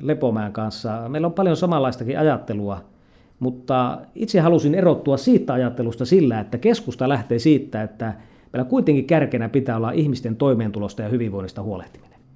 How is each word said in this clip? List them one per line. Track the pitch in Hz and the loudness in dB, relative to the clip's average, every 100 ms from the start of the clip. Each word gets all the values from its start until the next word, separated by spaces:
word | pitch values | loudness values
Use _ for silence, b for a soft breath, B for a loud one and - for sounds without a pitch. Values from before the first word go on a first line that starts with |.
Lepomäen | 135 151 131 110 104 | -4 0 0 0 -4
kanssa, | 107 110 - 113 113 117 | -4 -6 -6 -8 -8 -6
meillä | 151 170 | -4 -4
on | |
paljon | 170 190 160 | 0 0 2
samanlaistakin | 180 156 131 127 117 - | 0 0 0 -2 -4 0
ajattelua, | 151 120 - 104 101 95 - b b b b b | 2 0 -2 -4 -4 -6 -12 b b b b b
mutta | 127 123 - 127 123 - - - | -6 -4 -2 0 0 -4 -10 -8
itse | 226 185 | 0 2
halusin | 165 165 147 180 | 4 4 4 4
erottua | 180 143 143 135 | 4 2 0 0
siitä | 254 226 - | 4 4 4
ajattelusta | 127 123 123 117 117 127 | 0 0 -2 -4 -4 2
sillä, | 185 135 110 | 4 4 0
että | 101 120 | -4 -2
keskusta | 220 226 - - 127 | 0 0 -2 -2 0
lähtee | 135 - 117 | 0 0 2
siitä, | 160 139 - 107 | 4 4 2 -6
että | 107 - 110 - B B B | -6 -6 -8 -8 B B B
meillä | 127 123 | -6 -2
kuitenkin | 262 165 147 135 | 0 2 2 2
kärkenä | 160 135 120 113 | 2 2 -2 -2
pitää | 139 127 113 | -2 0 -2
olla | 113 | -2
ihmisten | 165 147 123 117 110 | 0 0 -2 -4 0
toimeentulosta | 139 117 107 104 101 - | 2 2 0 -4 -8 -6
ja | 107 | -4
hyvinvoinnista | 120 113 98 92 - | -2 -2 -6 -8 -8
huolehtiminen. | 101 92 82 - - _ _ | -8 -8 -12 -20 -20 _ _